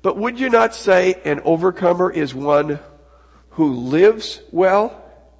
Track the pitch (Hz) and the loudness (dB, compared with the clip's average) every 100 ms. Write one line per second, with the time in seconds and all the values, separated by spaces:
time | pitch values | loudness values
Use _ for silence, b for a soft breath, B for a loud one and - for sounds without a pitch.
0 | 196 185 226 240 262 233 226 - - 185 | -4 -2 -6 -4 0 2 2 -2 2 2
1 | 185 185 151 147 - 165 185 180 180 175 | 2 -2 -4 -2 0 0 0 0 0 2
2 | 180 170 139 131 143 147 151 143 - - | -2 -2 -6 -4 0 0 0 -8 -12 -20
3 | b b b b _ - 156 123 127 151 | b b b b _ -2 -2 0 -2 4
4 | 202 220 - - - 165 190 196 233 - | 4 2 -10 -16 -8 0 2 2 0 -8
5 | - - _ | -20 -20 _